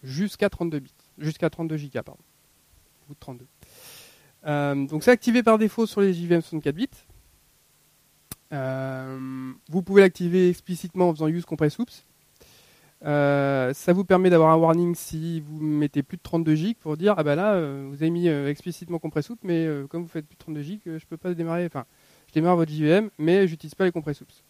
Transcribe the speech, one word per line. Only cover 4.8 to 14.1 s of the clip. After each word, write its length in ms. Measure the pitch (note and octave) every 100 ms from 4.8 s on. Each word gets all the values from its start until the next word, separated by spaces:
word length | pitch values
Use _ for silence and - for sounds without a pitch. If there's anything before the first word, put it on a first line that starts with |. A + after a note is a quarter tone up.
| C#3
donc 180 | D#3
c'est 60 | F#3+
activé 320 | B3 - A#3+
par 160 | A3+ A3
défaut 280 | G#3+ - A3+
sur 140 | -
les 140 | G3
J 120 | F3 E3+
V 100 | E3+
M 40 |
soixante-quatre 340 | D#3+ D#3+ D3 D3+
bits. 120 | B3+ - _ _ _ _ _ _ _ _ _ _ _ _ _ - _
Euh, 1000 | D3 C3 C3 C3+ C3 C3 C3 C3 C3 C3 C3 _
vous 140 | E3
pouvez 200 | F#3 G3
l'activer 460 | F#3+ - F3 F3+ F3+
explicitement 640 | F3 - F3 F3+ F#3 F3+
en 40 |
faisant 140 | D#3 D#3
use 160 | E3+
compress 340 | E3 D#3+ D3+ -
oops. 260 | A#3+ - _ _ _ _ _ _ _ _ _ _
Euh, 680 | D3+ D3 C#3+ C#3+ C#3 C3+ B2+
ça 200 | C#3 -
vous 120 | F3+
permet 240 | G3